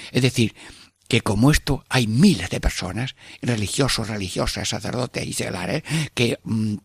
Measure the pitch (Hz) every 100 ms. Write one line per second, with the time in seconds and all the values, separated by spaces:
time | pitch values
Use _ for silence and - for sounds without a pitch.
0 | - 170 127 127 110 - - - - _
1 | - 117 - 101 131 147 - 135 - 131
2 | 107 113 196 113 90 95 90 - 90 98
3 | 131 - - - 120 113 98 - 131 -
4 | 110 107 95 - 127 - - 113 104 123
5 | 123 - 131 - 117 113 180 147 - 156
6 | 147 - 117 - - 110 107 104